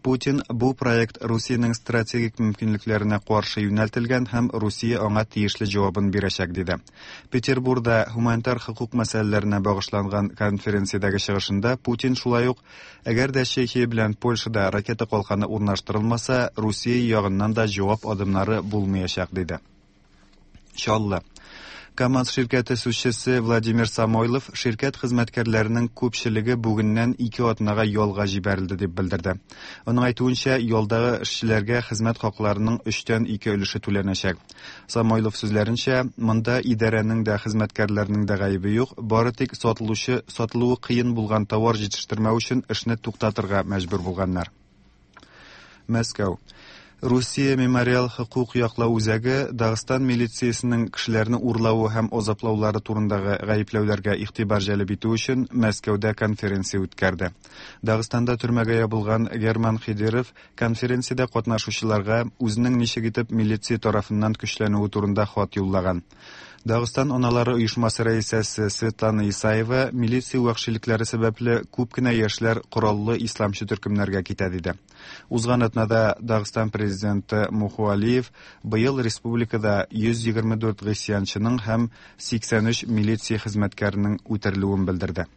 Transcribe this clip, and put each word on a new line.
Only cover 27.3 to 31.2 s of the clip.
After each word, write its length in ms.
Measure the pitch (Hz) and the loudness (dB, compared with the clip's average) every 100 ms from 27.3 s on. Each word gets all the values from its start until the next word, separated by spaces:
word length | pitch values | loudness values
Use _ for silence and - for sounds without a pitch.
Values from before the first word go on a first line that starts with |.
| - | 0
атнага 400 | 120 110 107 104 | 0 2 0 2
ялга 440 | 110 104 104 98 101 | 2 2 2 2 0
җибәрелде", 460 | 98 95 98 92 92 | 0 0 -2 -2 -2
дип 160 | 98 | -4
белдерде. 460 | 87 92 90 90 92 _ - - - | -2 -2 -2 -2 -4 _ -20 -18 -12
Аның 220 | - 120 123 | -2 2 2
әйтүенчә, 480 | 120 127 123 135 131 | 2 0 2 2 2
ялдагы 640 | 117 110 107 113 120 120 | 2 2 2 2 2 0